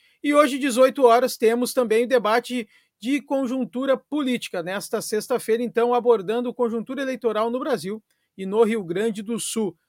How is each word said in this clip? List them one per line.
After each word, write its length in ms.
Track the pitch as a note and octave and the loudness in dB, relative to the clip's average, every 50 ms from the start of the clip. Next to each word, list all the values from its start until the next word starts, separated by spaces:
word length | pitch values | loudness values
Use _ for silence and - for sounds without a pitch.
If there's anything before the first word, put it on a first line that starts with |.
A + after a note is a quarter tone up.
| _ _ _ _ - | _ _ _ _ -2
E 100 | C#4+ D4 | 2 4
hoje, 260 | D4 D4 C#4+ C4+ C#4 | 6 6 4 2 0
dezoito 440 | B3+ C#4+ A3+ A#3+ C4 C4+ - - C4+ | -2 0 4 4 4 4 4 4 6
horas, 320 | A#3+ A3+ A#3+ B3+ B3 - | 6 6 6 4 0 -2
temos 380 | - B3 A3 A#3 A#3+ B3 A#3 - | 2 2 2 2 2 -2 -2 0
também 320 | C4+ B3 G#3+ G#3+ A3 B3 | -2 0 2 2 0 2
o 20 | |
debate 600 | A3+ C4 B3 F#3 G#3 A3 B3 A#3+ - B3 B3 A3 - _ _ _ _ _ _ | 2 0 0 2 2 0 0 0 -2 -6 -6 -6 -8 _ _ _ _ _ _
de 200 | G3+ A#3 C#4+ C#4+ | -4 -2 -2 -2
conjuntura 800 | - _ C#4+ C4+ C4+ A#3 B3+ C4 B3 F3+ - A#3+ C4+ C#4 C4 | -2 _ -2 -2 -2 -2 -2 -4 -4 -6 -6 -6 0 0 0
política, 680 | B3+ - _ C#4 D4+ C#4+ B3+ B3 A#3 - - - F#3 D#3+ | -2 -2 _ -4 -2 -2 0 -2 -2 -4 -6 -8 -8 -6
nesta 380 | F3 F#3+ G3+ - - - G#3+ | -6 -6 -8 -6 -4 -6 -6
sexta-feira, 600 | - - - G#3+ G3+ - C4 A3+ - - A3 A#3 | -4 -4 -4 -6 -2 -2 -4 -4 0 0 -2 -2
então, 320 | B3 A3+ - A#3 A#3 A#3+ B3 | -2 -2 0 0 0 2 0
abordando 600 | A#3+ G3+ B3 A#3 G#3+ F#3 E3+ A3 B3 B3 B3 A#3 | 2 4 4 2 4 2 0 -2 0 -4 -4 -4
conjuntura 480 | - B3 A#3 A3 A#3 G#3 - C4 B3 | -2 -2 -2 -2 -4 -6 -6 -6 -6
eleitoral 480 | C#4 C4 C4 A#3+ - A#3 G#3+ G#3+ A3 A#3 | -4 -4 -6 -4 -4 -2 0 0 -2 -2
no 100 | A#3 C4 | -2 -4
Brasil 420 | D4 E4 C4 F#3 C#3+ F#3 G#3 A3 _ _ _ _ _ _ _ | -2 -2 -4 -4 -4 -8 -10 -10 _ _ _ _ _ _ _
e 80 | - F#3+ | -10 -8
no 180 | F#3+ G3 A3 A#3 | -4 2 2 4
Rio 200 | G#3 A3+ A3+ G3 | 4 2 -2 -4
Grande 380 | D#3+ E3+ F#3 G#3+ A#3 G#3 G#3 | -4 -4 -2 -2 -2 -2 -4
do 180 | G#3+ G3 A#3+ G#3+ | -6 -6 -6 -6
Sul. 360 | - - - A#3 A3 F#3 - _ _ | -6 -6 -4 -2 -2 -4 -4 _ _